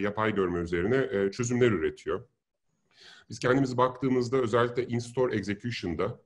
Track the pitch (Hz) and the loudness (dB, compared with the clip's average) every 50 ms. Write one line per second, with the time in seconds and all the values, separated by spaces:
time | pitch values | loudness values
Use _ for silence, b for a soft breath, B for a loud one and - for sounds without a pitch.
0 | 98 104 104 107 107 110 104 98 95 87 87 87 85 82 87 85 87 107 127 135 | 0 -2 0 0 0 0 2 2 0 0 0 -2 -2 -2 -2 0 0 2 2 0
1 | 131 - - 98 98 98 98 - 123 117 123 120 127 120 107 85 78 76 76 - | 0 0 0 0 0 0 -2 -2 -4 -2 2 2 4 4 4 2 0 -2 -4 -6
2 | - 76 82 101 117 - _ _ _ _ _ _ _ _ _ _ _ _ B B | -6 -6 -6 -6 -6 -12 _ _ _ _ _ _ _ _ _ _ _ _ B B
3 | B B B B B B 113 - - 123 127 139 135 127 127 120 123 127 127 - | B B B B B B -8 -2 2 2 4 4 2 2 2 2 2 2 2 0
4 | - 131 127 127 123 117 123 135 127 110 110 120 120 120 120 127 120 - 120 120 | 0 0 2 2 0 2 0 0 0 2 4 4 2 2 0 -2 -4 -2 -2 -4
5 | 120 120 - 131 127 - 110 113 95 101 101 101 - 120 117 - - 87 85 82 | -4 -4 -2 -2 0 0 0 -2 -2 -4 -4 -4 -6 -8 -6 -6 -6 -4 -2 -2
6 | 92 110 123 - _ | -2 -4 -4 -8 _